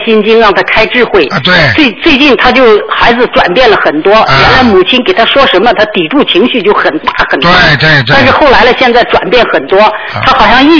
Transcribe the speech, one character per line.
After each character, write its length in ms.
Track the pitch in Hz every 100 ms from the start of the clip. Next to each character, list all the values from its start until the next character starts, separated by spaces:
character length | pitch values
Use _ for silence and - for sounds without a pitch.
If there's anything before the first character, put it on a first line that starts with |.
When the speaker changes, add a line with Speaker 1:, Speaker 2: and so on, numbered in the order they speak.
Speaker 1:
心 180 | 214 220
经， 160 | 208 226
让 140 | 214
他 80 | 190
开 240 | 185 -
智 180 | 220 -
慧。 200 | 226 190
Speaker 2:
啊， 140 | 135 147
对。 100 | 147 170 143
Speaker 1:
最， 160 | 110 262 -
最 140 | - 220
近 200 | 294 233
他 120 | 254
就 120 | 240 240 208 -
孩 160 | - 233
子 160 | 240 -
转 180 | 262 -
变 160 | 180 247
了 60 | -
很 180 | 175 151
多， 120 | 196
Speaker 2:
啊。 100 | 220 - 135
Speaker 1:
原 100 | -
来 100 | 262
母 180 | 247 185
亲 200 | 190 254
给 80 | 190
他 140 | 185
说 200 | 226 277 262
什 120 | 185
么， 140 | 233
他 100 | 214
抵 220 | 214 196 160
触 120 | 269
情 220 | - 175 247
绪 140 | 247
就 100 | 185
很 100 | - 170 156
大 120 | - - -
很 80 | 160
大。 100 | 170
Speaker 2:
对， 260 | - 156 135
对， 260 | 156 147
对。 120 | 120
Speaker 1:
但 100 | 277
是 60 | 262
后 180 | 277 294
来 120 | 202
了， 80 | 247 -
现 160 | 254
在 100 | 233
转 220 | - - -
变 140 | 247 -
很 140 | 165 135
多。 140 | 190
Speaker 2:
啊。 100 | 214 - - -
Speaker 1:
他 80 | -
好 140 | 254 208
像 160 | 247
一 160 | 285